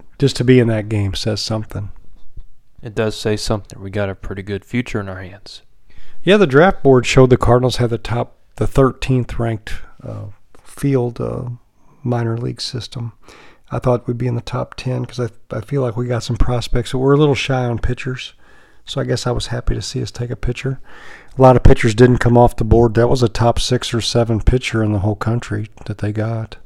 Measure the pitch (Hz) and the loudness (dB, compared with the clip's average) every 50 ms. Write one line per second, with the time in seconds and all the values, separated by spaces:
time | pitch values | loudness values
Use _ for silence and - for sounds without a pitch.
0 | - - - - 143 127 - - 123 127 127 127 117 117 113 110 104 107 110 104 | -20 -18 -4 0 0 0 0 0 4 6 6 6 6 4 0 -2 -4 -2 -2 -2
1 | 101 98 92 - - 113 104 - - - 113 110 107 - - 101 101 95 - - | -2 -2 -4 -4 -4 -4 -4 -4 -4 -6 -6 -6 -6 -8 -10 -10 -10 -10 -12 -12
2 | - - - - - - - - - - - - _ - - - - 120 95 110 | -12 -12 -12 -8 -8 -8 -8 -8 -12 -12 -14 -16 _ -20 -20 -16 -16 -10 -4 -2
3 | 110 110 107 - - 147 - - - - 113 101 - - - - 98 95 95 104 | -2 -2 -2 -4 -2 -2 -2 -2 -2 -2 -4 -4 -4 -12 -16 -14 -14 -8 -4 -4
4 | 101 98 95 - - - 98 101 92 104 101 95 - - - 120 120 - - 107 | -4 -4 -4 -8 -10 -10 -10 -10 -8 -8 -8 -8 -8 -6 -6 -6 -6 -4 -6 -6
5 | 98 95 92 92 95 87 - - - - - - _ - - - - - - - | -6 -6 -10 -12 -14 -16 -18 -20 -20 -20 -20 -20 _ -20 -20 -20 -20 -16 -10 -8
6 | - - - - - 170 202 208 196 139 127 143 170 196 - - - 135 131 123 | -6 -4 -4 -2 2 4 4 4 4 6 6 6 6 6 4 2 4 6 6 6
7 | 113 - - 135 131 127 127 - - 107 120 123 127 123 - - 123 110 117 110 | 4 4 6 6 6 6 6 4 4 4 4 4 4 0 0 0 -2 -2 -2 -6
8 | - - 120 120 120 - - _ _ _ - - 135 - - 139 135 127 - - | -6 -4 -4 -4 -4 -6 -10 _ _ _ -6 -4 -2 0 2 2 2 2 0 -2
9 | - - 131 123 117 - - - 117 117 113 104 - - - - - - - - | -4 -2 0 0 -2 -4 -4 -4 -4 -4 -4 -6 -6 -8 -8 -8 -8 -12 -14 -16
10 | - - 107 104 101 101 - _ - _ - - _ - - - - 143 135 127 | -14 -12 -12 -12 -12 -14 -14 _ -20 _ -20 -20 _ -20 -12 -4 -2 0 0 0
11 | 120 120 120 - 120 117 - - 127 123 120 - _ _ _ _ _ - _ _ | 0 -2 -4 -6 -6 -6 -6 -6 -8 -10 -10 -14 _ _ _ _ _ -20 _ _
12 | - 120 120 117 117 113 113 117 123 127 117 - - - - 110 - - - 120 | -4 -2 -2 0 0 -2 -4 -4 -6 -8 -8 -8 -10 -10 -10 -10 -12 -10 -12 -10
13 | 117 113 - _ - - - - - - - _ _ - - 120 - 131 123 120 | -12 -12 -12 _ -20 -20 -20 -20 -20 -20 -20 _ _ -10 -10 -4 0 0 0 0
14 | - - 123 117 127 123 120 117 - - - 117 120 - - - - 127 127 123 | -2 -6 -6 -4 -4 -4 -4 -6 -6 -6 -6 -8 -8 -8 -10 -10 -6 -6 -4 -4
15 | 123 - - - 123 110 - - - - - 110 - - 143 139 131 120 107 120 | -6 -8 -6 -8 -8 -8 -8 -14 -16 -10 -10 -10 -8 -4 -4 -2 -2 -2 -4 -4
16 | 123 120 123 113 - - 120 - - - 123 120 - - - 123 120 - - 127 | -4 -4 -4 -4 -4 -4 0 2 2 2 2 -2 -2 -2 -2 -2 -2 -2 -4 -2
17 | 131 139 143 143 156 143 135 - - - 135 127 123 120 117 104 - - 131 - | 2 2 4 4 4 2 0 -2 -2 -4 -2 -2 -2 -4 -4 -2 -2 -2 -4 -4
18 | - 131 127 123 - - - _ - _ - - - _ _ - - - - 139 | -6 -10 -10 -10 -12 -16 -18 _ -20 _ -20 -20 -20 _ _ -20 -16 -10 -8 -6
19 | 123 123 127 - - 123 120 - - - 117 120 - - 120 113 - - - 131 | -4 -4 -4 -2 -2 -2 -4 -4 -4 -6 -8 -4 -2 -2 -2 -2 -4 -8 -6 -6
20 | 120 - - - 120 120 117 - - 120 - - - 135 131 - - - - - | -8 -8 -8 -8 -8 -8 -8 -4 -4 -4 -4 -4 -6 -6 -6 -6 -10 -16 -18 -18
21 | - - - - - - - 135 131 127 127 120 - - 135 - - 117 104 110 | -18 -18 -18 -18 -20 -12 2 6 8 8 8 10 10 8 8 8 6 0 6 6
22 | 127 123 123 - - 120 120 120 120 117 - - 117 107 110 117 120 113 104 113 | 6 6 6 4 4 4 6 6 6 6 4 0 0 2 4 4 4 4 4 2
23 | 120 120 135 127 123 107 - - 120 120 113 - - - 127 120 - - - 117 | 2 4 4 2 2 0 2 2 2 2 2 0 0 0 -2 -2 -2 -4 -4 -4
24 | - - - 120 117 113 113 104 - - 127 127 - - - 113 110 107 107 104 | -4 0 0 0 0 2 0 2 2 2 2 2 -2 -2 -2 -2 0 0 0 0
25 | 90 107 104 - - 113 117 120 - - 104 104 107 - - - - - 104 - | 0 -2 -2 -2 -2 -2 -2 -4 -4 -6 -8 -8 -8 -10 -14 -18 -12 -12 -8 -6
26 | - 104 104 107 107 113 113 113 113 - - - - | -6 -6 -4 -4 -4 -4 -4 -6 -8 -10 -14 -18 -20